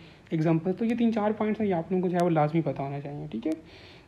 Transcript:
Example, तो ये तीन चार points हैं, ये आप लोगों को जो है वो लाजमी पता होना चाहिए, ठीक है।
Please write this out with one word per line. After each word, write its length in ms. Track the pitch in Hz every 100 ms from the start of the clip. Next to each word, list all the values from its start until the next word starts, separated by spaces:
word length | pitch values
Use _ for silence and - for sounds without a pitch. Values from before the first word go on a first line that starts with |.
| - - -
Example, 400 | 165 160 160 185
तो 120 | 185
ये 100 | 233
तीन 180 | 233 233
चार 200 | 220 208
points 280 | 214 214 208
हैं, 80 | 208
ये 60 |
आप 140 | 170 165
लोगों 100 | 185
को 60 | 180
जो 80 | 175
है 60 |
वो 60 | 175
लाजमी 320 | 160 147 165
पता 220 | 156 135
होना 180 | 139 143
चाहिए, 280 | 143 147 151
ठीक 180 | 220 302
है। 60 | 320 - - - -